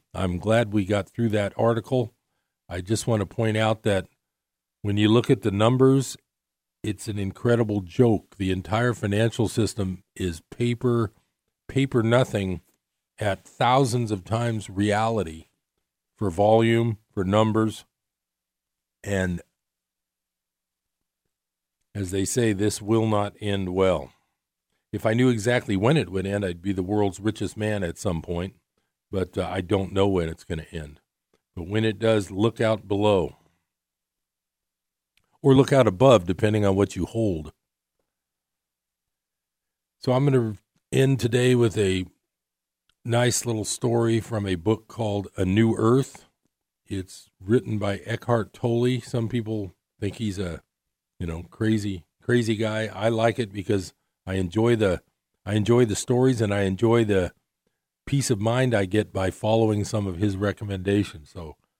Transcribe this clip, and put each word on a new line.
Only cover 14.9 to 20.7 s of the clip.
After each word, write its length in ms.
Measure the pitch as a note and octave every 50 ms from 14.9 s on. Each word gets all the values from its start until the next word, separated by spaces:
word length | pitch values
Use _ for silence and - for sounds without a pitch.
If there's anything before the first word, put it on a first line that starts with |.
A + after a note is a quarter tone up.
| G2+ G#2 A2 A2+ A#2 A2 F#2 D#2+ D#2+ D#2+ - _ _ _ _ _ _ _ _ _ _ _ _ _ _
for 140 | _ A2 G2
volume, 680 | E2 E2+ G2+ G#2+ A2 A2+ A2+ A2+ A#2 A#2 A#2 A#2 A2 - _ _
for 120 | _ G#2 F#2+
numbers. 640 | F#2 G2+ G#2+ A2 A2 G#2+ A2 A2 A2 G#2+ - - _ _ _ _ _ _ _ _ _ _ _ _ _ _ _ _ _ _ _ _ _ _ _ -
And 380 | G#2 G2+ F#2+ F#2 F#2 F2 E2+ - _ _ _ _ _ _ _ _ _ _ _ _ _ _ _ _ _ _ _ _ _ _ _ _ _